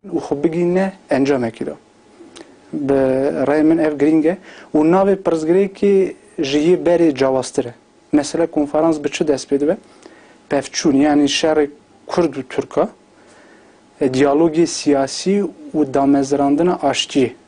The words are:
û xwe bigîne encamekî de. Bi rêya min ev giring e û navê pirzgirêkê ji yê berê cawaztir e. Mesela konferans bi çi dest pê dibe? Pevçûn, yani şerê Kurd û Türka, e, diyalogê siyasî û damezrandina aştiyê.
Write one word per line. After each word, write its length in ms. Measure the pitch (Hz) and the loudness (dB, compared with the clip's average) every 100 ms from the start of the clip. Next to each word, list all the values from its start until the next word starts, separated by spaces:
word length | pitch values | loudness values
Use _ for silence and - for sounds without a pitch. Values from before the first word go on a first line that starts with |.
û 140 | - 170 | -8 -8
xwe 240 | - 143 | -6 -2
bigîne 480 | 165 165 175 180 190 - _ | -2 0 0 0 -2 -6 _
encamekî 560 | 135 135 139 117 - - | 0 2 0 -2 -6 -10
de. 80 | 76 _ _ _ _ - - - - - | -12 _ _ _ _ -20 -20 -20 -20 -12
Bi 200 | 160 139 139 131 131 139 160 135 | -8 0 2 2 0 -2 -2 0
rêya 140 | 151 | 2
min 160 | 156 165 | 2 2
ev 200 | 156 147 | 0 2
giring 280 | 147 156 156 | 2 4 2
e 120 | 190 - - - | -2 -10 -20 -4
û 40 | 151 156 | 0 2
navê 220 | 180 196 190 | 4 2 0
pirzgirêkê 920 | 185 165 156 185 196 196 202 196 180 - - - | 0 -2 0 0 0 0 2 2 0 -6 -18 -8
ji 200 | 139 147 | -2 0
yê 260 | 156 175 147 | 2 2 2
berê 280 | 175 170 | 4 2
cawaztir 500 | 131 135 131 127 - | 2 0 0 -2 -4
e. 100 | 120 - _ _ _ | -6 -12 _ _ _
Mesela 340 | 147 143 165 165 | -2 -2 -2 -2
konferans 580 | 151 147 151 160 156 | -2 -2 0 0 0
bi 60 | 147 | -4
çi 180 | - 156 | -4 -2
dest 240 | 131 - | -2 -2
pê 80 | 139 | -2
dibe? 160 | 143 196 _ - - - - _ _ | 0 -2 _ -20 -20 -20 -20 _ _
Pevçûn, 460 | 143 135 - 165 135 | -4 -4 -2 0 2
yani 280 | 147 147 | 4 2
şerê 460 | 143 143 160 156 143 143 _ _ - | 2 0 0 2 0 -4 _ _ -6
Kurd 280 | - 165 | -2 -2
û 80 | 135 127 | -4 -8
Türka, 400 | 147 131 - 202 - _ _ - - - - _ _ _ _ | -8 -6 -4 -4 -6 _ _ -20 -20 -20 -20 _ _ _ _
e, 60 | 139 | -2
diyalogê 600 | 127 143 143 165 156 170 | 2 2 2 2 2 -2
siyasî 800 | - 151 139 135 - 185 202 202 - - | -2 0 0 0 -4 -2 -2 -2 -8 -8
û 200 | 156 143 | -4 -2
damezrandina 760 | 139 139 143 135 143 139 143 175 | 0 2 2 0 0 0 2 0
aştiyê. 580 | 175 139 131 - 143 120 - | 0 -2 -2 -2 0 -2 -4